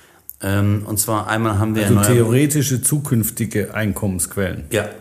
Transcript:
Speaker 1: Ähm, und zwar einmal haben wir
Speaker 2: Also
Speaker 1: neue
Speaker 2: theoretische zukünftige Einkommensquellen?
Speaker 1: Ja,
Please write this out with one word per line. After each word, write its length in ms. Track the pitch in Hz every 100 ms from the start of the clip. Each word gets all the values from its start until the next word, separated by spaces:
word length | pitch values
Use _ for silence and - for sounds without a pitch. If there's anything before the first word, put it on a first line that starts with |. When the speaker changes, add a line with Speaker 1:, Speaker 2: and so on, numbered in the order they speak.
| - _ - -
Speaker 1:
Ähm, 440 | 95 98 101 104 104
und 140 | 104
zwar 280 | - 107 104
einmal 300 | 110 113 101
haben 180 | 107 110
wir 80 |
Speaker 2:
Also 120 | 101 104
Speaker 1:
neue 100 | 104
Speaker 2:
theoretische 760 | 120 113 127 147 151 123 123
zukünftige 920 | - 151 - 117 104 - 107 107 92
Einkommensquellen? 920 | 104 104 95 101 92 - - 92 85 76
Speaker 1:
Ja, 180 | 107 101 -